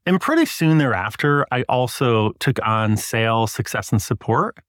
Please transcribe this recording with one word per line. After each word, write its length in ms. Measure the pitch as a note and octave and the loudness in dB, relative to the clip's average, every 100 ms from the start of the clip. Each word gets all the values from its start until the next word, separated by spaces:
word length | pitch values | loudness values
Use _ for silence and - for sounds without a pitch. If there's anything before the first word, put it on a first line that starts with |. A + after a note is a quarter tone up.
| - | 0
And 160 | F#3 | 0
pretty 240 | - D#4+ D#4 | 2 2 2
soon 320 | - D#3+ D#3+ | 0 2 4
thereafter, 720 | C3+ F#2+ G#2 - D3 C#3+ - | 2 0 -4 -2 0 0 0
I 120 | B2 | -2
also 720 | - B2+ B2+ - B2+ A2 G#2+ | -2 -2 -2 0 2 2 0
took 260 | - - - | 0 -2 0
on 320 | A2 A2 G#2+ G#2+ | 0 0 0 0
sales, 560 | - A2+ A2+ A2+ A2 | -2 -2 0 2 0
success, 400 | - A2 A2 - | -4 -6 -6 -2
and 80 | G#2+ | -2
support. 580 | - G#2+ - A#2+ G#3 - | -2 -4 0 0 0 -6